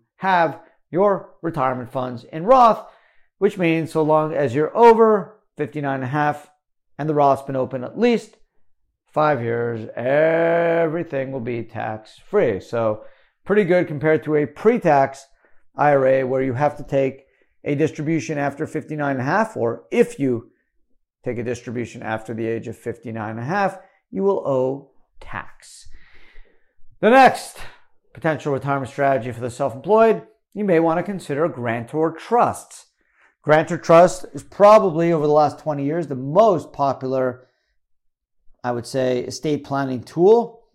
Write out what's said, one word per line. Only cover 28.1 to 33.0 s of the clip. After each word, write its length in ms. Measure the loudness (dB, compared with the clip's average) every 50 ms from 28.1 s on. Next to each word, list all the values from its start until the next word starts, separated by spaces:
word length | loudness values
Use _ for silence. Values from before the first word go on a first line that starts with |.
| _
potential 400 | -6 -4 -4 -4 -2 -4 -4 -4
retirement 360 | -4 -4 -4 -4 -4 -4 -8
strategy 420 | -6 -2 0 0 0 0 -2 -6
for 100 | -10 -8
the 100 | -10 -10
self-employed, 720 | -6 -4 -6 -6 -6 -8 -2 0 4 4 6 4 4 0 -4 -12 _ _ _ _ _
you 100 | -6 -2
may 160 | 2 2 2
want 180 | 2 2 0 -2
to 60 | -4
consider 440 | -6 -8 -10 -8 -8 -4 -2 -2 -2
grantor 640 | -4 -4 -6 -4 -4 -6 -8 -8 -4 -2 -2 -2
trusts. 760 | -4 -6 -8 -2 0 2 2 0 -2 -6 -12 _ -20 -20 -20 _ _ _